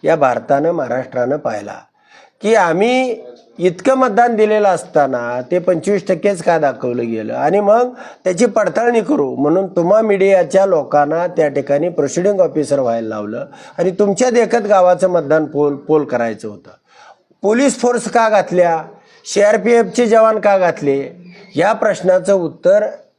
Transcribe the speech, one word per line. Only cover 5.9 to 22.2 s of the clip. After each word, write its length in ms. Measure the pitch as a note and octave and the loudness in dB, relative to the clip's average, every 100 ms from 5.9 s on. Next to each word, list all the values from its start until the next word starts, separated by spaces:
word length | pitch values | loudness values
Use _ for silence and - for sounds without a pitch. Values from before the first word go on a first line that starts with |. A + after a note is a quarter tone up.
| G3+ - | -2 -2
टक्केच 360 | F3 G3+ F#3+ | -2 0 -2
का 140 | E3 E3 | 0 2
दाखवलं 540 | D3 B2 B2+ B2 A#2 | 0 -2 -6 -4 -4
गेलं 220 | A2+ A2 | -6 -6
आणि 260 | B2 C#3+ G3 | -2 0 2
मग 340 | G3+ A3+ B3 B3 - - | 2 2 2 -6 -20 -8
त्याची 220 | F3+ F3 A#3 | -6 0 0
पडताळणी 560 | G#3 F#3+ - A#3+ A#3 | 2 -2 0 0 0
करू 340 | G3+ D4 C#3 B2+ | 0 -2 -2 -2
म्हणून 320 | D3 E3+ F#3+ | 0 0 0
तुम्हा 340 | - E3+ G#3+ | -2 2 2
मीडियाच्या 640 | A3 G3+ F#3+ F#3+ E3 G3 G3 | 2 0 2 2 2 2 2
लोकांना 640 | E3+ B2+ D3 D3 D#3+ F3 | 0 0 0 0 -2 -4
त्या 200 | F3 D3+ | -2 0
ठिकाणी 420 | C#3 C3+ C#3+ E3+ | -2 -2 -2 -2
प्रोसिडिंग 500 | E3 C#3+ E3+ F#3 G3 | -2 -4 0 -2 2
ऑफिसर 400 | E3+ D#3+ C#3 C#3 | 0 0 -2 -2
व्हायला 300 | B2+ A#2 A2+ | 0 -2 -6
लावलं 360 | A2 G#2 A#2 - - - - | -8 -8 -10 -12 -18 -18 -4
आणि 120 | F3+ | -4
तुमच्या 380 | F#3 G#3 G3 B3+ | 0 -2 0 0
देखत 380 | A#3+ A3 A#3 G#3 | 0 0 -2 2
गावाचं 400 | G3 F3+ F3+ F#3 | 4 4 4 2
मतदान 360 | F3 C#3+ D#3 D3 | 0 0 0 0
पोल, 300 | C#3+ D3 C#3 | -2 -2 -2
पोल 280 | - D#3 | 0 0
करायचं 440 | C3 A#2+ A#2 G#2 A2 | 0 -4 -4 -6 -12
होतं. 220 | G2+ - - _ _ - _ _ _ | -16 -20 -20 _ _ -20 _ _ _
पोलीस 380 | G3 A#3 C#4 - | -2 2 2 0
फोर्स 300 | B3 A#3+ - | -2 -2 -2
का 200 | A#3+ A3+ | 0 2
घातल्या, 520 | G#3 F3+ F3 E3+ D#3+ D#3+ - _ _ - | 2 0 2 2 0 -6 -20 _ _ -6
सीआरपीएफचे 720 | - G3+ A3 G3 A#3 G#3 - A#3+ | 0 2 2 2 2 2 0 2
जवान 340 | A3+ A3 G#3+ | 4 4 2
का 180 | G3+ G3 | 2 2
घातले, 520 | F3 D#3+ C#3+ C#3 C3 - - - - C#3+ | 2 0 -2 -2 -4 -14 -20 -20 -10 -2
या 180 | F#3 | 0
प्रश्नाचं 600 | A3 A3 F3 F3+ F#3 | 0 -2 0 0 0